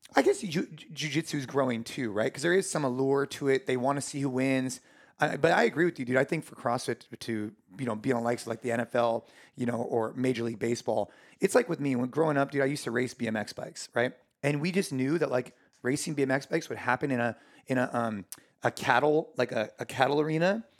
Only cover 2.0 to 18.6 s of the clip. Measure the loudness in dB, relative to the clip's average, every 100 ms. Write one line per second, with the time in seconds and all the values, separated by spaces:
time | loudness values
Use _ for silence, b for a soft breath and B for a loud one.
2 | -2 0 0 0 2 2 2 0 0 0
3 | 2 2 0 -2 2 2 2 0 0 0
4 | -4 -4 -2 0 2 2 0 -6 b b
5 | b b -2 2 4 4 4 2 0 0
6 | 0 2 2 0 -6 -6 -2 -2 -2 -6
7 | -8 -12 -6 -4 -4 -10 _ -8 -4 -2
8 | 0 0 0 -2 -4 -6 -2 -2 0 2
9 | 2 0 -4 B B -6 -2 -2 -2 0
10 | -2 -2 -2 0 -2 -2 -2 -2 -2 -2
11 | -2 B B B 2 2 2 -2 -2 0
12 | -2 0 0 2 0 0 0 -2 -2 -2
13 | -2 -4 -4 -2 -4 -8 -12 -12 -6 0
14 | 0 -2 _ _ -2 0 0 0 0 0
15 | 0 0 0 0 -2 -10 b _ -2 -2
16 | -2 0 2 2 0 -4 -2 -6 0 0
17 | 0 0 0 -2 b b -4 0 0 0
18 | -2 -4 -10 -16 b b